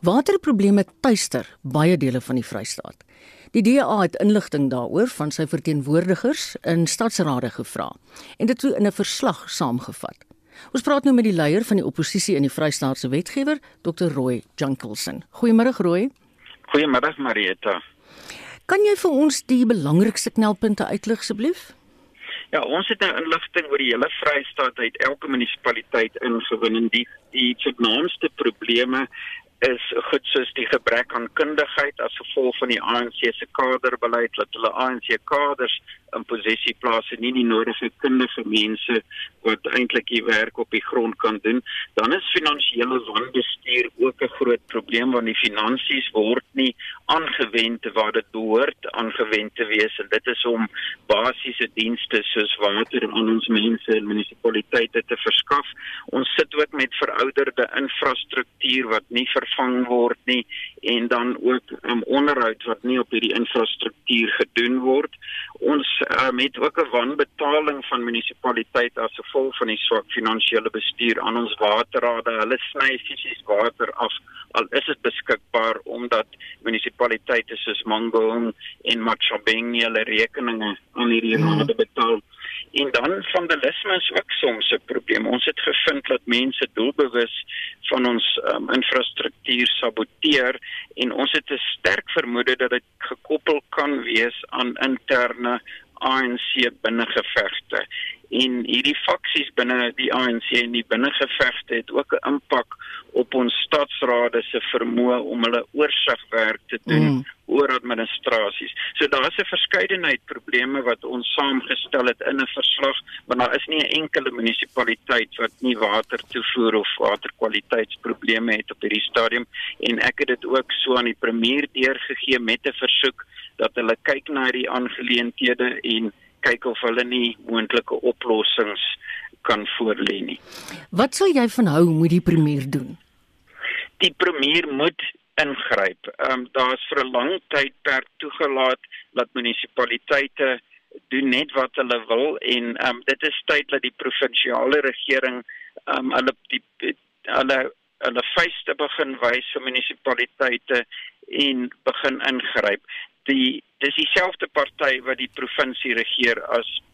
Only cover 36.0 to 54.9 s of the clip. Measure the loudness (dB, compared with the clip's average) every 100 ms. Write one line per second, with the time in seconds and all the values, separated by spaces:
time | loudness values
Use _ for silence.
36 | _ -10 -6 -4 -2 0 -2 -2 0 0
37 | -2 -6 -2 2 2 4 2 -2 -6 _
38 | 2 2 2 -2 0 0 0 -2 0 0
39 | -2 -14 -14 _ -2 -2 0 0 2 0
40 | 0 -2 2 2 0 -2 -2 -2 0 0
41 | 0 0 0 0 0 0 -2 -10 -4 0
42 | 2 0 0 0 2 2 0 0 0 0
43 | -2 -4 -2 -2 -2 -6 -2 0 0 0
44 | 0 0 -6 -2 0 0 _ -8 -2 0
45 | 2 0 0 0 0 0 -2 -2 -2 -2
46 | 0 0 2 0 _ -2 -2 -2 -12 -14
47 | -2 0 0 -4 -2 0 0 -2 -4 0
48 | 0 0 -4 -6 2 2 2 -2 -10 -4
49 | -4 -2 0 0 -2 -4 -2 2 0 0
50 | -2 -2 -2 -2 0 0 -2 -4 -8 -10
51 | _ 2 2 -2 -8 -4 -4 -2 -2 -2
52 | -2 -2 0 -2 0 0 0 0 0 -2
53 | -2 0 2 2 2 2 2 0 2 0
54 | 2 -4 -4 -2 0 0 0 0 0